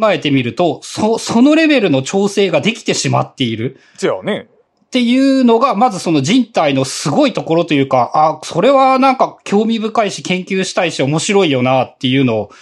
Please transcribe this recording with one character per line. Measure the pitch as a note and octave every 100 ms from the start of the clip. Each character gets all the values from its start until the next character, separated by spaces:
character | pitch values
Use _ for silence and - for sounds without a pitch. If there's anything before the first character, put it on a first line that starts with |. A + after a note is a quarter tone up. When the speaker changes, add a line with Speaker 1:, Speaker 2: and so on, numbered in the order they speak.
| G#3+
Speaker 1:
え | E3+
て | D3
み | C#3
る | A#2+
と、 | A2+ F3 C#3
そ-、 | - - G#3+ A3+
そ | - A3+
の | C4+
レ | D#4 D#4+
ベ | C#4+
ル | G3
の | C3+
調 | C3 G3 G3
整 | G3+ G3
が | D#3+
で | E3
き | A3+
て | -
し | - C#3
ま | B2+
っ | C3
て | -
い | B2 G#2+
る。 | A#2+ C3 _ -
Speaker 2:
そ | F3+
う |
よ | G2+
ね。 | E3 G3+ - _ _ _ _
Speaker 1:
っ |
て | B3+
い | A#3 B3+ C4+ C4+
う |
の | B3 A3+
が、 | C4
ま | G3 B3+
ず | F#3
そ | F#3
の | D#3
人 | C3+ B3+ A#3+
体 | - D#3
の | C3+
す | C3+ - D3+
ご | C#3 C#4+
い |
と | F#3
こ | C#3 E3
ろ |
と | E3+
い | D3
う | C3+
か、 | C3 A#2
あ、 | - D#3 -
そ | - D#3
れ | A3
は | C#4 C4 C4
な | C4+
ん | B3+
か | - -
興 | - G3+
味 | A3 A3+
深 | G#3+ A3
い | G#3
し、 | -
研 | C#3 F3+
究 | F3+ F#3+
し | F#3
た | -
い | F3
し、 | -
面 | C3+ D#3
白 | - G3 F3+
い |
よ | C3+
な | B2 C3
っ | A#2+ -
て | C3
い | C3
う |
の | C3 A2
を | G2+ -